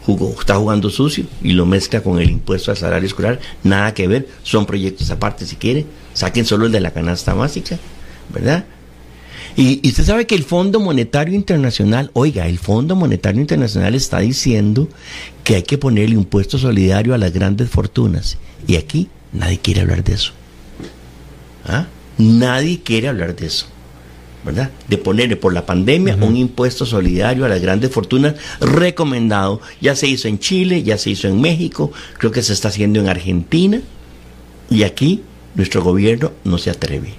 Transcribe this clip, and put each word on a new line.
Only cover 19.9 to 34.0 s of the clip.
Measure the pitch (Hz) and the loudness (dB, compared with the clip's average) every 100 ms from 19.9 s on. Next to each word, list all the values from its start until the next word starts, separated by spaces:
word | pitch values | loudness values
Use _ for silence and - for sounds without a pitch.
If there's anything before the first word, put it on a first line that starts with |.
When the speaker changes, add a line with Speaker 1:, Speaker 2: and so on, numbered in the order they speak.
| 87 | 0
Speaker 1:
de | 92 | 0
eso. | 95 - - - - - - - - - - - - - - - | -2 -4 -10 -20 -20 -20 -18 -18 -18 -20 -20 -20 -20 -20 -16 -4
¿Ah? | 117 180 - - - | -4 -4 -10 -16 2
Nadie | 110 113 127 127 156 175 | 6 6 4 2 0 -2
quiere | - 113 131 | -2 0 0
hablar | 120 85 85 | -2 -4 -6
de | 80 | -6
eso, | - - - - - - - - - | -6 -8 -16 -20 -20 -20 -20 -20 -14
¿verdad? | 82 78 135 - - | -6 -4 -4 -6 -4
De | 104 | -2
ponerle | - 104 123 104 | 0 2 2 2
por | 98 | 0
la | 87 85 | 0 0
pandemia | 92 98 151 185 98 | 0 2 2 2 2
Speaker 2:
Ujú. | 107 | 2
Speaker 1:
un | 120 | 2
impuesto | 127 123 123 123 123 | 0 0 -2 0 -2
solidario | 110 90 90 104 127 131 | 2 2 2 0 0 0
a | |
las | 95 | 0
grandes | 90 95 131 | 2 2 0
fortunas | 123 101 131 147 151 - - | -2 0 2 2 0 -10 -4
recomendado. | 131 143 180 175 156 127 113 104 98 107 - - | 2 4 2 0 -2 2 0 2 0 -2 -8 -2
Ya | 135 139 | 0 2
se | 139 | 0
hizo | 131 113 | 0 -2
en | 107 | -4
Chile, | - 185 185 180 | -2 0 2 0
ya | 101 107 | 0 -2
se | - | -2
hizo | 101 101 | -2 0
en | 98 | 2
México, | 156 165 165 - 151 - - - | 2 0 -2 -4 -6 -6 -18 -4
creo | 113 | -2
que | 120 | 0
se | 110 | -2
está | 101 107 | -2 -2
haciendo | 98 104 107 | 0 0 2
en | 101 | 2
Argentina. | 90 92 90 85 165 190 226 - - | -2 -2 -2 0 2 2 0 -4 -18